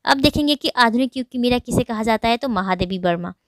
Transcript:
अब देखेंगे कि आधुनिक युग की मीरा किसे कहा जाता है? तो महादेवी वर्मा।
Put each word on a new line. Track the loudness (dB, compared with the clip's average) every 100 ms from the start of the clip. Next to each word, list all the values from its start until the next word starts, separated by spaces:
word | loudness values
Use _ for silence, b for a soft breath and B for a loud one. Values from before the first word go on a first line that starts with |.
अब | 2 4
देखेंगे | 4 2 0 0
कि | -2
आधुनिक | 2 2 2 0 -4
युग | -8
की | -4
मीरा | 0 0
किसे | 0 -2
कहा | -2 -2
जाता | -2 0 0
है? | 0
तो | -2
महादेवी | -2 -2 -2 -2 -2
वर्मा। | 0 -2 -4 -12